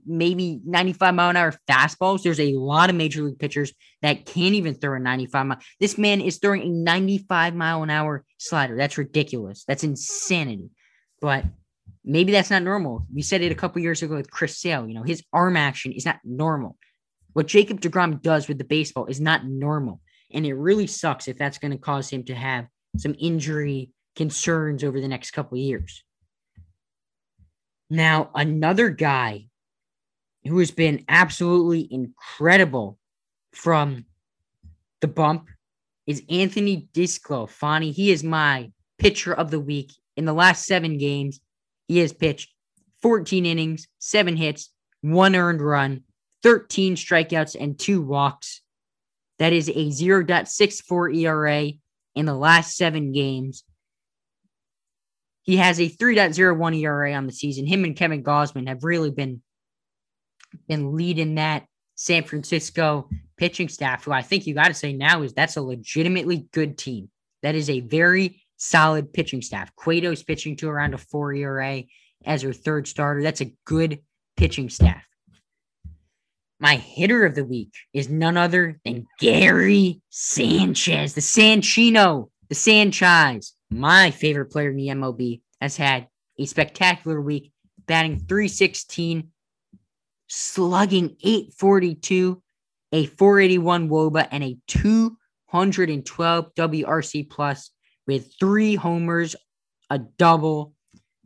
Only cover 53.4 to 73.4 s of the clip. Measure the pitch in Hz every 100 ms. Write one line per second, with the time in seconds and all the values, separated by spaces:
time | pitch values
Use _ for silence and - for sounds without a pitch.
53.4 | 135 - _ _ _ _ _ _ _ _
54.4 | _ _ _ _ _ _ _ _ _ _
55.4 | - 185 180 165 170 - 240 214 185 160
56.4 | 185 165 165 160 151 143 143 143 131 -
57.4 | 147 135 143 190 175 147 170 151 127 147
58.4 | 147 135 127 131 156 170 156 123 135 123
59.4 | - _ _ _ _ _ _ _ _ _
60.4 | _ 160 - 156 139 156 175 165 160 156
61.4 | 156 151 - _ _ - - 170 160 151
62.4 | 143 165 160 - 156 147 135 - - -
63.4 | 175 - 170 - 135 123 147 135 123 196
64.4 | 156 147 170 156 147 135 143 170 139 113
65.4 | 160 160 131 120 110 151 165 185 156 170
66.4 | - 165 156 - - 113 95 _ _ _
67.4 | 143 156 147 131 120 156 175 185 185 -
68.4 | _ _ - 165 156 156 143 - 160 131
69.4 | - 101 - - 165 170 175 156 - 147
70.4 | 156 147 156 147 147 139 - 147 143 139
71.4 | 139 135 135 135 123 _ _ _ - 151
72.4 | 135 120 151 151 143 - 143 143 156 156